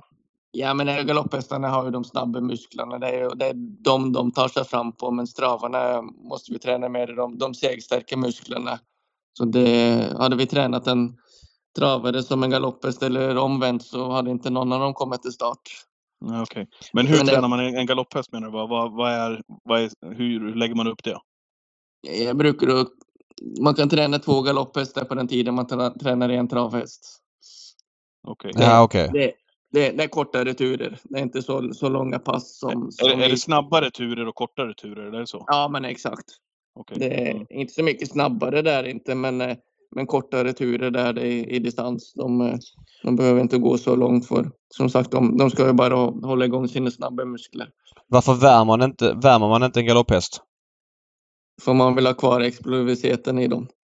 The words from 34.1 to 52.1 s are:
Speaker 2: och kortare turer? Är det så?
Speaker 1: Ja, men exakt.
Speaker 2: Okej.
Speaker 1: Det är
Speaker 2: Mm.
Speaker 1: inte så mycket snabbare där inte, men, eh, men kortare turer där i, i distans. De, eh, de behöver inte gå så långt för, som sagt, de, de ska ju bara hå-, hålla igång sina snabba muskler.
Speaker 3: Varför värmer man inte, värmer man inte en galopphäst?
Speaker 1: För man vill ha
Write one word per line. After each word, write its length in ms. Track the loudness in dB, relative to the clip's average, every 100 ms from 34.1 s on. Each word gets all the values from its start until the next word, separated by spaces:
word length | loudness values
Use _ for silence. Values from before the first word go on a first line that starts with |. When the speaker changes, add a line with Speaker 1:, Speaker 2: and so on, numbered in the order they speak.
| -4 -6
Speaker 2:
och 80 | -6
kortare 380 | -8 -6 -8
turer? 280 | -8 -14 -14 -12 -10
Är 40 |
det 80 | -10
så? 160 | -8 -2
Speaker 1:
Ja, 220 | 0 0
men 140 | -4 -8
exakt. 400 | -8 -8 -10 -14 _ _ _ _ -20
Speaker 2:
Okej. 180 | -12 -6
Speaker 1:
Det 280 | -4 -4 -6
är 40 |
Speaker 2:
Mm. 140 | -6 -10
Speaker 1:
inte 240 | -10 -8
så 100 | -2
mycket 280 | -2 -2 -4
snabbare 500 | -2 0 0 -2 0
där 220 | 2 0
inte, 320 | -2 -8 -6 -4
men, 260 | -2 -2
eh, 160 | -4 -6 _ _ _ -8
men 120 | -2
kortare 460 | -2 -2 -2 -2
turer 380 | -2 -2 -2 -2
där 280 | -2 -2 -2
i, 360 | -2 -4 -4 -4
i 40 |
distans. 540 | -4 -4 -6 -6 -10
De, 280 | -8 -2 0
eh, 160 | 0 -2 -10 _ -20 _
de 120 | -2 2
behöver 260 | 4 4
inte 160 | 4 2
gå 200 | 2 2
så 180 | 2 2
långt 320 | 4 2 0
för, 240 | -2 -2 -6 _ -2
som 140 | 0
sagt, 220 | 2 2
de, 260 | 2 2 4
de 120 | 2
ska 160 | 4 4
ju 60 |
bara 220 | 6 4 4
hå-, 300 | 2 -2 -2
hålla 180 | 0 0
igång 220 | 0 -2
sina 240 | -4 -4
snabba 340 | -4 -8 -6 -8
muskler. 440 | -10 -14 -14 -14 _ _ _ 0
Speaker 3:
Varför 260 | 2 4
värmer 320 | 6 8 10 8
man 160 | 6
inte, 320 | 4 2 0 4
värmer 240 | 6 6 6
man 140 | 4
inte 160 | 2 2
en 60 | 4
galopphäst? 560 | 4 4 2 0 -8 _ _ _ _ _ _ _ _ _ _ _ _
Speaker 1:
För 120 | 2
man 220 | 4 4 4
vill 100 |
ha 60 | 2